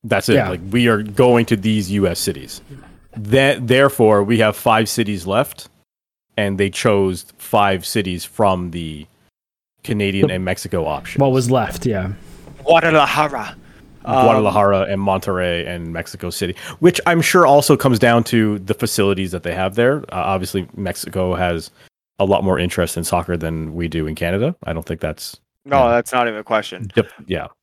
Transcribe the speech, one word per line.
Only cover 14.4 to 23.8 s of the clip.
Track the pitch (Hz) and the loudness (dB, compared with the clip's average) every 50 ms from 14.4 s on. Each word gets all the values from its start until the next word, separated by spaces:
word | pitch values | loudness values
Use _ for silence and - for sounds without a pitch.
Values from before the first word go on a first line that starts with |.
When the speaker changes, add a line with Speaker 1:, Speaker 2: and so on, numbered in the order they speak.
| 107 101 92 104 101 101 98 95 | 2 2 2 2 2 4 2 2
Speaker 1:
and | 95 - 98 98 | 0 -2 -2 -2
Monterrey | 98 101 95 98 - 101 95 92 90 87 85 85 78 | 0 0 0 0 -2 -4 -2 -2 -2 -2 -2 -4 -4
and | - 87 85 85 82 | -6 -8 -10 -10 -8
Mexico | 82 82 82 - - 92 - 90 | -8 -8 -10 -10 -12 -10 -10 -10
City, | - - 98 87 - - - - - - | -6 -6 -6 -6 -6 -10 -14 -18 -6 2
which | 156 180 175 - - | 2 2 2 4 0
I'm | 175 170 165 | 0 2 2
sure | 156 - - 185 170 | 2 4 4 4 6
also | 135 139 147 143 - 147 | 6 6 4 6 4 2
comes | - - 135 120 104 | 4 4 2 2 4
down | 131 120 117 117 113 | 4 4 4 4 2
to | - 120 113 110 107 104 101 | 2 2 2 2 2 -2 -4
the | 95 95 107 | -4 -6 -4
facilities | - 120 110 - - 101 98 98 92 95 90 | -4 -4 -4 -2 0 0 0 0 -2 -4 -6
that | 87 87 | -8 -6
they | - 87 | -6 -6
have | 85 90 92 95 95 | -4 -4 -4 -4 0
there. | 117 120 127 143 151 - | 2 2 2 0 -2 -6
Uh, | - - 92 | -10 -8 -6
obviously, | 85 - 98 92 92 92 - 98 87 - - | -4 -2 -2 -2 -4 -4 -4 -6 -6 -6 -10
Mexico | - 101 90 87 - - - - 98 92 90 90 | -8 -8 -8 -8 -8 -12 -8 -4 -4 -2 -2 -2
has | 90 90 87 85 82 78 - _ _ _ _ _ _ _ _ _ - | -2 -2 -2 -2 -4 -8 -12 _ _ _ _ _ _ _ _ _ -2
a | 104 | 2
lot | 98 98 - 98 | 2 2 2 2
more | 95 90 69 | 0 0 0
interest | 90 90 - - 87 82 - | 0 -2 0 -2 -2 -2 -4
in | 87 | -8
soccer | 85 - - 87 80 - 90 | -4 -2 -2 -2 -2 -4 -6
than | 82 80 80 80 80 80 80 80 | -4 -4 -6 -6 -6 -8 -8 -6
we | 85 | -6